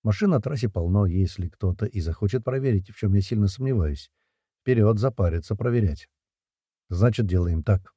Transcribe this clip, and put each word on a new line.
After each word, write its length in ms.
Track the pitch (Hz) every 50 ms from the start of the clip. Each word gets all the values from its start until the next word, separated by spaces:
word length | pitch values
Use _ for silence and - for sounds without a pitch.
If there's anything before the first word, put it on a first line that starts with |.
Машин 280 | - 110 104 - 208 196
на 100 | 170 120
трассе 280 | - 135 151 117 120 110
полно, 380 | - 90 85 85 92 101 101
если 420 | 92 85 95 95 85 - - 87 80
кто-то 380 | _ _ - 92 87 - 107
и 140 | 101 - 98
захочет 440 | 78 82 80 - 107 98 - 127 117
проверить, 460 | 127 127 135 135 135 110 95 95 -
в 60 | -
чем 180 | - - 98 98
я 60 | 101
сильно 280 | 95 - 120 107 101 98
сомневаюсь. 600 | 98 123 131 135 131 107 85 76 71 69 - _ _ _ _ _ _ _ _ _ _ _
Вперед 380 | _ 127 127 113 104 107 113 101
запариться 560 | 117 131 - - 95 85 82 85 - - 110
проверять. 520 | 101 117 123 120 120 107 87 71 - - _ _ _ _ _ _ _ _ _ _ _ _ _ _ _ _ _
«Значит, 380 | 92 87 110 123 113 - 110
делаем 360 | 90 90 90 87 87 85 80
так» 300 | - - 101 95 - - _